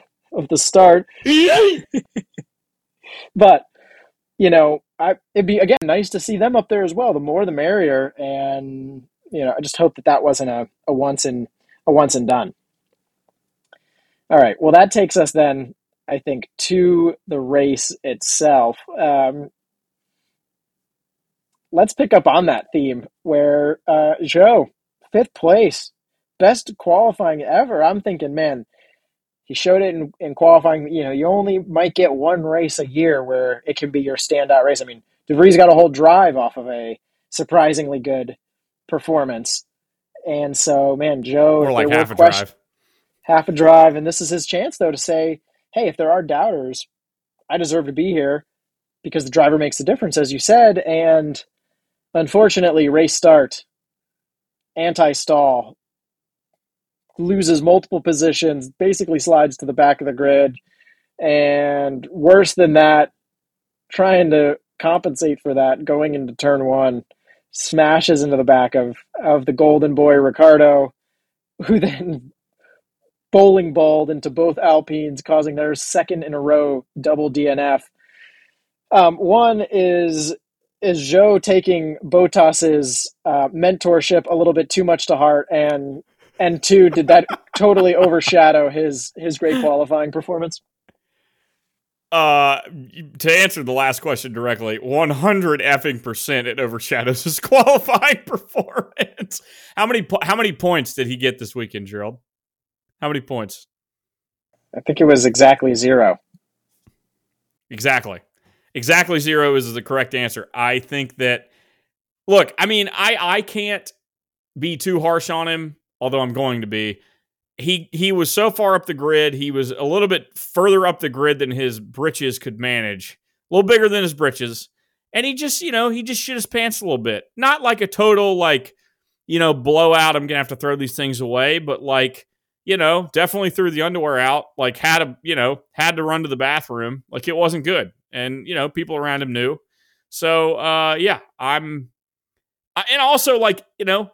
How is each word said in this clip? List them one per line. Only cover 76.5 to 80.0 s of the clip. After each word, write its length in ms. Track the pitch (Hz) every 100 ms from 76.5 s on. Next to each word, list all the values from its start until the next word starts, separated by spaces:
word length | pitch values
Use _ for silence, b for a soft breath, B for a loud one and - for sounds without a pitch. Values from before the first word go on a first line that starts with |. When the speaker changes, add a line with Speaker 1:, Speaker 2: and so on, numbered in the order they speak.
| 151 147 135 - -
Speaker 1:
double 300 | 156 151 151
D 180 | 135 147
N 120 | 139
F. 300 | 143 135 - b b b b b b b _ _ _
Um, 260 | 190 170 165
one 460 | 185 220 233 214 196
is, 640 | 196 180 175